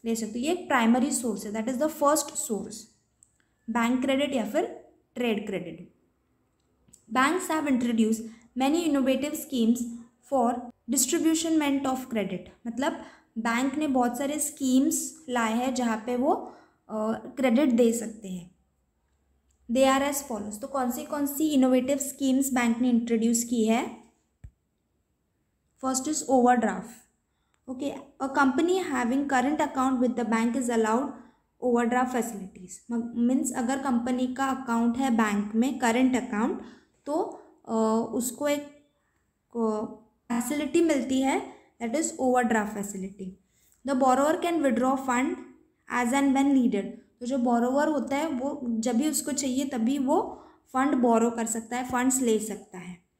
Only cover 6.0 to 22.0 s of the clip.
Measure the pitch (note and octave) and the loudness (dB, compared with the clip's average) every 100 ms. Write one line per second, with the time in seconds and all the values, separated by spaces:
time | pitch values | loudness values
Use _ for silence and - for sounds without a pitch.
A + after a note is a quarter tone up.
6 | _ _ _ _ _ _ _ _ _ _ | _ _ _ _ _ _ _ _ _ _
7 | _ A3+ C4+ F4+ - D#4+ D4 B3+ A#3+ A3+ | _ 0 2 0 -2 -2 0 0 0 0
8 | A3 A3 - - _ B3 C4 E4 E4 C#4 | 2 0 -4 -16 _ -2 0 2 2 0
9 | C4 B3+ D4 D#4 - B3+ A3+ A#3+ - - | 2 0 -2 -6 -6 0 2 2 -2 -10
10 | - _ _ C4+ A#3 A#3+ - - - C4 | -18 _ _ 0 2 0 -8 -16 -2 2
11 | B3+ E4+ D#4 D#4+ E4 D#4+ D4 C#4 C4+ B3+ | 2 4 4 2 2 2 2 0 0 -2
12 | - A3+ G3 F3+ - - A#3 A3+ D4 E4 | -2 -2 -2 -6 -10 -12 -10 -2 -2 -4
13 | - - _ - A#3 A#3 C4+ D4+ D4+ B3+ | -14 -20 _ -6 -2 0 0 0 0 2
14 | A#3+ - C#4 D4+ - - C4 B3+ D4+ D#4+ | 2 0 -4 -2 -6 -2 2 4 4 0
15 | - - - A#3+ A3+ A3+ B3+ B3 A#3+ A3 | -6 -12 -6 -2 0 0 0 0 0 -2
16 | B3 B3 C#4 F#4 - - _ _ _ A3 | -2 0 2 0 -2 -18 _ _ _ -4
17 | G#3+ A3+ - - C4 A#3 D4+ A#3 A#3 A3+ | -2 -4 -6 -2 2 4 4 6 4 4
18 | G#3 - F#3+ F3+ E3+ _ _ _ _ _ | -6 -10 -12 -12 -12 _ _ _ _ _
19 | _ _ _ _ _ _ - A#3+ C4+ C4 | _ _ _ _ _ _ -4 2 4 4
20 | C#4 C#4+ - G#3+ G#3 G3+ C4+ C#4 B3 A#3+ | 2 -2 -6 -8 -8 -10 -8 -4 -2 -4
21 | D4+ D4 C#4 - D#4 C#4+ B3+ B3+ B3+ C#4 | -6 -4 -4 0 2 4 6 4 2 -2